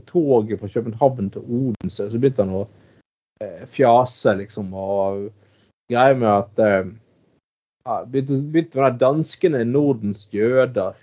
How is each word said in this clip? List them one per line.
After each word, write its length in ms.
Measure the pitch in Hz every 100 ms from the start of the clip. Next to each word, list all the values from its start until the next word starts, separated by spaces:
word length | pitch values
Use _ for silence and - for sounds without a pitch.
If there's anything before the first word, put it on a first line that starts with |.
| -
toget 540 | 180 147 123 107 101
fra 80 | 101
København 560 | 127 110 110 143 123 98
til 100 | 104
Odense, 640 | - 120 131 110 92 - 104
så 140 | 117
begynte 240 | 135 135 95
han 100 | 95
å, 80 | 101 _ _ _ _ _ _ -
eh, 220 | 104 82 -
fjase, 680 | - 127 117 127 - 127 95
liksom, 320 | 98 - 95
og 560 | 95 95 101 98 101 101 - _ _ _ _ -
greie 240 | 120 131 135
med 160 | 113
at, 300 | 101 98 -
eh, 240 | 110 98 92 107 _ _ _ _ _ _ _ _
ja, 140 | 127 107 98
begynte, 340 | 135 135 139 147
begynte 260 | 160 160 131
med 80 | 135
det 160 | 123
danskene 560 | 127 151 156 - 185 139
er 80 | 117
Nordens 600 | 135 147 127 104 101 -
jøder. 640 | 101 110 131 127 113 95 -